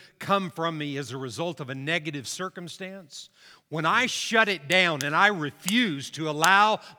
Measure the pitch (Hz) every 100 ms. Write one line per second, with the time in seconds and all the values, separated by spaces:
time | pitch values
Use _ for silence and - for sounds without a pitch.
0 | - - - 196 180 - 165 160 147 139
1 | 123 131 131 107 170 160 131 135 139 170
2 | 156 143 113 - 185 185 170 - 185 196
3 | 160 - - _ - - - 156 156 214
4 | 254 - - 226 220 180 143 185 180 147
5 | 143 160 202 196 147 - 185 226 226 139
6 | 131 - 156 151 165 196 214 208 -